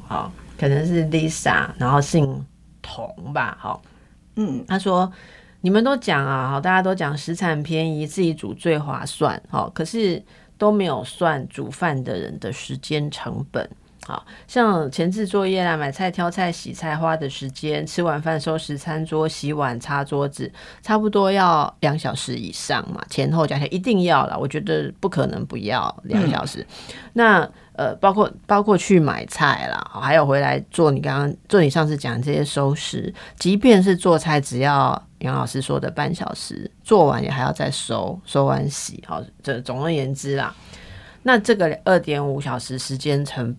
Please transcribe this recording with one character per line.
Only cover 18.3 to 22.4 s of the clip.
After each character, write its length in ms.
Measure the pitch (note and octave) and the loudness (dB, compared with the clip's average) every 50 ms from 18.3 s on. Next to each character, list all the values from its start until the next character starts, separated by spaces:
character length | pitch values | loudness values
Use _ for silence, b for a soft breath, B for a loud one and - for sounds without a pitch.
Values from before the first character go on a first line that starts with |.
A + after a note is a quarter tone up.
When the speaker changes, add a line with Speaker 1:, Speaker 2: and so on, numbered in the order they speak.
| D#3+ D3+ | -2 -2
Speaker 1:
收 160 | C#3+ E3 D#3 | -2 -2 -4
拾 200 | D#3 D#3 - D3 | -4 -4 -6 -8
餐 280 | C#3 - E3+ D#3 D#3+ D#3+ | -8 -6 -6 -4 -4 -4
桌、 240 | D#3+ D#3+ D#3 D#3 D#3+ | -2 0 0 0 0
洗 240 | - - C#3 C#3+ | -2 -4 -4 -4
碗、 260 | D3+ D3 C#3 B2+ A#2+ A#2+ | -2 -2 -2 -2 -2 -6
擦 240 | - - D3 C#3 | -6 -4 -4 -4
桌 240 | C#3 - D3 C#3 C#3+ | -2 -2 -2 -2 -2
子， 240 | C#3 C#3+ - C3 B2 B B B B B B | -2 -4 -6 -10 -10 B B B B B B
差 140 | B - G#3+ | B 0 2
不 120 | G#3+ G#3+ G#3+ | 2 2 2
多 220 | G#3 G3+ G3 F#3+ | 2 4 4 4
要 420 | G3 G3 F#3 F3 E3 D3+ - - - _ | 4 4 4 6 4 4 2 0 -2 _
两 160 | - C#3+ D3 | 0 0 0
小 180 | D#3+ - B2+ A#2 | 0 -2 -4 -4
时 200 | - - C3+ B2 | -4 -6 -6 -6
以 160 | A#2+ | -8